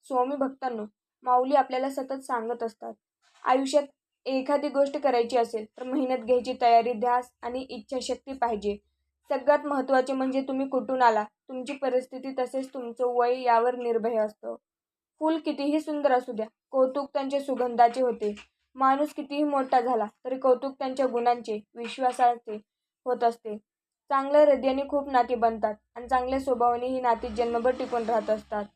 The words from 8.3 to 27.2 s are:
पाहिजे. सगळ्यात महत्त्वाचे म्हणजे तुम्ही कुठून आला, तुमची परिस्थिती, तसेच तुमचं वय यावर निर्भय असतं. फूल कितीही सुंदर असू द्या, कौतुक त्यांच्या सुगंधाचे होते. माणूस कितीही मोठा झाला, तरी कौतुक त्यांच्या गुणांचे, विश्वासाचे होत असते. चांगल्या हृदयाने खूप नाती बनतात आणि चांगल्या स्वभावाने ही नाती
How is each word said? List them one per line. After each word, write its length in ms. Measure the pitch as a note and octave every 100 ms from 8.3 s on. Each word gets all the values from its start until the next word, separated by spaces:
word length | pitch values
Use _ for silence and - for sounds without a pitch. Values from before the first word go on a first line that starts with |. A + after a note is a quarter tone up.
पाहिजे. 440 | C4+ A#3+ G#3+ G3+ G3+ _ _ _ _ _
सगळ्यात 360 | C#4 C4 D4 D4
महत्त्वाचे 460 | C#4 C4 C4 B3+
म्हणजे 280 | C4 C4 C4
तुम्ही 260 | C4+ C4 C4+
कुठून 340 | C4+ G#3+ C4
आला, 220 | A#3+ A3 G#3+ _ _
तुमची 240 | C4 B3+
परिस्थिती, 600 | C4+ C4+ B3+ C4 C4 C4+ C4+
तसेच 340 | B3 C4+ C4
तुमचं 380 | C4+ A#3+ A#3 B3 A#3+
वय 240 | A#3+ B3+
यावर 340 | B3 A#3 A#3+ B3
निर्भय 400 | A#3+ A3+ A3 A#3
असतं. 400 | G#3+ - A3+ A3+ _ _ _ _ _ _
फूल 180 | D#4 D#4+
कितीही 420 | D#4 C#4+ C#4+ D4+
सुंदर 320 | D4+ D4 C#4+
असू 200 | B3+ C4
द्या, 140 | A3 G#3+ _ _
कौतुक 380 | C4+ C4 C4+ C4+
त्यांच्या 280 | C#4+ C4+ C#4
सुगंधाचे 600 | C#4 B3 B3 A#3 A#3+ B3
होते. 340 | B3+ A3+ G#3 G#3 - _ _ B3+
माणूस 380 | C4 C4+ D4
कितीही 300 | D4+ C#4 C#4+
मोठा 360 | D4 C#4 C4+ C4
झाला, 260 | A#3+ A#3+ G#3 _
तरी 140 | B3+ C4
कौतुक 360 | C4 B3 C4+ C4+
त्यांच्या 280 | C4 C4 C4
गुणांचे, 520 | A#3+ A#3+ B3 A3+ G#3+ -
विश्वासाचे 840 | A#3 A#3 G#3+ B3+ B3 B3 A#3+ - G#3+ _ _ _ _ C4
होत 180 | A#3+
असते. 320 | A#3 A#3 A3 G#3+ _ _ _ _ _
चांगल्या 300 | C4+ C#4 D4
हृदयाने 420 | D4+ C4+ C4 C4 C#4
खूप 200 | C#4+ C#4
नाती 240 | C4 A#3+
बनतात 400 | A#3+ A3+ A3+ G#3+ G#3 _
आणि 140 | A#3 A#3+
चांगल्या 320 | B3+ B3+ C4+
स्वभावाने 460 | C4+ A#3+ A#3+ A#3+ B3
ही 140 | C4
नाती 280 | B3 A3+